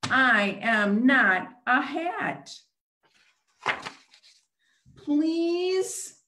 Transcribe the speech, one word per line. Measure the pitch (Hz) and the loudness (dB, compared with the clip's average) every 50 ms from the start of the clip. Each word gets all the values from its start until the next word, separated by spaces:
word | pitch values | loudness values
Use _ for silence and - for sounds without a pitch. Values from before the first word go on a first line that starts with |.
| - - | -4 -2
I | - 254 262 254 233 214 202 202 190 196 | 0 2 4 4 4 2 2 0 -4 -4
am | - 226 226 214 208 208 202 214 240 | -2 -2 0 0 2 2 2 4 4
not | 254 277 262 233 202 185 185 - - - - _ | 4 4 6 4 4 2 0 -2 -6 -14 -14 _
a | - 247 262 | 0 0 2
hat. | 294 277 285 320 320 349 403 427 226 180 - - - - - - _ _ _ _ _ _ _ _ _ _ _ _ _ _ _ _ _ _ _ _ - - - - - - - - _ _ _ - _ - _ _ _ _ _ _ _ _ _ _ _ - - | 2 -2 -6 -6 -4 -4 -6 -4 -4 -6 -6 -6 -10 -18 -20 -20 _ _ _ _ _ _ _ _ _ _ _ _ _ _ _ _ _ _ _ _ -8 -8 -8 -8 -10 -16 -18 -18 _ _ _ -20 _ -20 _ _ _ _ _ _ _ _ _ _ _ -20 -20
Please. | - - - 294 294 311 320 320 330 330 339 339 349 359 359 370 381 381 - - - - - - _ _ | -20 -6 -2 0 0 2 0 0 0 0 0 0 0 -2 0 0 -2 -2 -4 -6 -10 -12 -14 -16 _ _